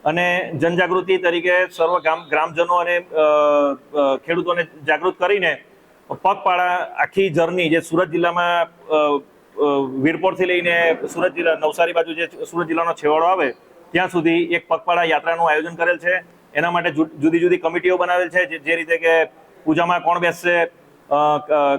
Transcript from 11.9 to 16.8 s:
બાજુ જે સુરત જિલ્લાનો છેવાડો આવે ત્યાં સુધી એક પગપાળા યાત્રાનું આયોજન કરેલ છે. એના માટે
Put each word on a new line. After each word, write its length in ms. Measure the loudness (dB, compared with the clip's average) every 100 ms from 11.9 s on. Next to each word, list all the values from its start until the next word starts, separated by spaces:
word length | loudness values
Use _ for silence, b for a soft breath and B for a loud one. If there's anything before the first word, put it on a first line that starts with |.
બાજુ 200 | 0 -2
જે 320 | -4 -8 -8
સુરત 220 | -8 -6 -2
જિલ્લાનો 260 | -2 -2
છેવાડો 320 | -2 0 2
આવે 260 | 2 2 -2 -4 _ -20 -6
ત્યાં 180 | -2 -2
સુધી 340 | 0 0 0
એક 240 | -2 -4 -2
પગપાળા 360 | -4 0 0
યાત્રાનું 460 | 0 0 0 0 2
આયોજન 260 | 0 -2
કરેલ 220 | -2 -2 0
છે. 260 | -2 -4 -6 -20 _
એના 180 | -4 -2
માટે 200 | -2